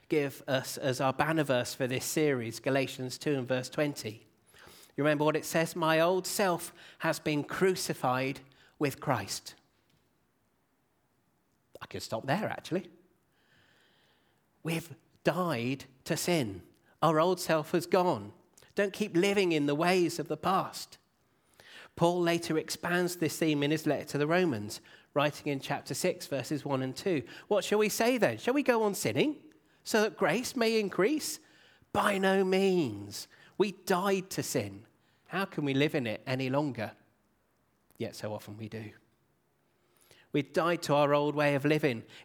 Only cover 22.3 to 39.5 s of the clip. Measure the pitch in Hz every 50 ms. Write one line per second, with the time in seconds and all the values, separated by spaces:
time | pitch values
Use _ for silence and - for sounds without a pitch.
22.3 | 170 170 170 - 156 156 - - - - - 170 175 180 180 170 175 - 165 147
23.3 | - - 165 160 151 143 143 143 156 151 - 151 139 107 - - - 139 147 151
24.3 | 165 180 185 165 123 104 104 104 - - - - - - - _ - 147 139 147
25.3 | 143 - - 151 143 135 - - 151 143 - - 147 - - 180 175 180 - -
26.3 | 143 131 117 - 156 135 - 143 139 131 131 131 127 - - 196 175 139 - -
27.3 | - - - - 208 196 170 - 233 214 214 202 - - 226 233 262 240 208 135
28.3 | 113 107 - 240 254 294 254 - 240 226 220 208 190 - - 120 107 135 214 302
29.3 | 285 - - - - _ _ _ _ _ - - - 220 208 214 - - 196 147
30.3 | 160 233 247 - - 254 226 226 226 220 208 185 - - 185 247 311 302 - -
31.3 | - - - _ - - - - _ _ _ _ - 202 202 208 202 190 196 190
32.3 | 190 196 190 185 190 190 196 196 185 180 151 117 104 101 101 101 101 - - -
33.3 | - - - - _ - 202 208 170 - - - 190 175 190 202 196 196 180 -
34.3 | - - - - - 135 101 101 98 101 - - _ _ _ _ _ _ _ -
35.3 | - 185 196 190 - - 147 143 135 135 143 156 165 151 123 113 107 - - -
36.3 | 131 131 135 127 131 143 156 147 113 107 104 - - - _ _ _ _ _ _
37.3 | _ _ _ _ _ _ _ _ _ _ _ _ _ - 117 107 - - - 107
38.3 | 107 104 - - 107 110 113 107 110 110 107 104 101 - _ _ _ _ _ _
39.3 | _ _ _ _